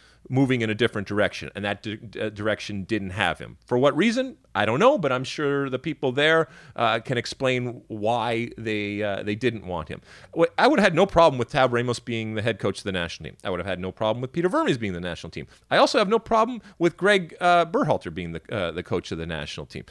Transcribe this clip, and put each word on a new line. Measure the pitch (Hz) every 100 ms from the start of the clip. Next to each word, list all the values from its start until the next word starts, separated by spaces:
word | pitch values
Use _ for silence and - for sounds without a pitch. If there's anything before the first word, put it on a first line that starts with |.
| _ _ -
moving | 131 135 127
in | 110
a |
different | 104 113 107 98
direction, | 101 95 - 71
and | -
that | 101 101
di-, | 110 107 110 -
uh, | 107
direction | 104 107 104 - 104
didn't | 90 110 98
have | 95 92 78
him. | 57 -
For | - 123
what | 139 139
reason? | 220 240 262 - _
I | 98 104
don't | 127
know, | 233 285
but | 143
I'm | 127
sure | 127 - 143 143 139
the | 127
people | 156 143 139
there, | 127 151 165 160 - - -
uh, | 113 113
can | - 120
explain | - - 131 127 123 117 -
why | 110 104 120 113 117 117 -
they, | 113 107 101 104
uh, | 104 98
they | 101
didn't | 107 123 113 90
want | 87 -
him. | - - - - -
Wh-, | 165 -
I | 226
would | 294
have |
had | 196
no | 160 196
problem | 165 165 135
with | 117
Tab | 143 131
Ramos | 120 123 117
being | - 113 110
the | 110
head | 113 104
coach | 107 98
of |
the | 101
national | 95 87 - 73
team. | -
I | -
would | 90
have | 92
had | 90
no | 92
problem | - 110 117
with | 127
Peter | 170 180
Vermes | 277 311 135
being | 107
the | 87
national | 90 82 82
team. | - 67 - _
I | 156
also | 240 -
have | 202
no | 226
problem | - 226 226 240 - -
with | 170 -
Greg, | 190 202 165 -
uh, | 175 175
Berhalter | 165 214 196 98 90
being | 80 87
the, | 82 -
uh, | 110 85
the | 82
coach | - 92 -
of | 82
the | 82
national | 78 73 -
team. | 71 - -